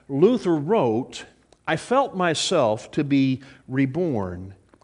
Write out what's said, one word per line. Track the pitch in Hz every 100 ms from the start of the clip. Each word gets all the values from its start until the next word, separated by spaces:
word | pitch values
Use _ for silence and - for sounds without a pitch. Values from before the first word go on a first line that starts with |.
| -
Luther | 139 190 247 185 160
wrote, | 147 220 131 110 135 - - _ _ _ -
"I | 160
felt | - 254 269 190
myself | 180 151 - 175 120 110 -
to | -
be | 147 139 135 127 - - -
reborn | 131 135 143 180 120 92 90 95 98 _ _